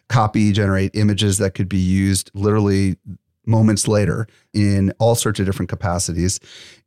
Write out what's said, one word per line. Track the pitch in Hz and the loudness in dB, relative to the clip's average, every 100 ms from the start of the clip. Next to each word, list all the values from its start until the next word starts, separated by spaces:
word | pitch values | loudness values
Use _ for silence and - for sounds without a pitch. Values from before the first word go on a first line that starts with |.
| - | -2
copy, | 113 107 117 104 | 0 2 2 2
generate | 101 101 95 95 | 2 0 0 -2
images | 104 107 101 104 95 | 0 0 0 0 0
that | 98 | -2
could | - 95 | -2 -4
be | 98 | 0
used | 92 95 98 95 - | 0 2 2 0 -4
literally | 98 104 104 101 98 98 87 - 90 _ _ | -4 0 2 2 2 0 -4 -10 -18 _ _
moments | - 110 110 104 - | -2 2 4 2 2
later | 104 101 - 113 _ _ | 0 0 -2 -6 _ _
in | 107 101 98 98 - | 0 0 2 0 2
all | 113 117 | 2 2
sorts | 117 104 | 0 -2
of | 95 | -2
different | 95 87 | -4 -6
capacities. | 90 92 87 - 85 90 - - - - - | -6 -4 -4 -4 -2 -2 -4 -10 -20 -20 -20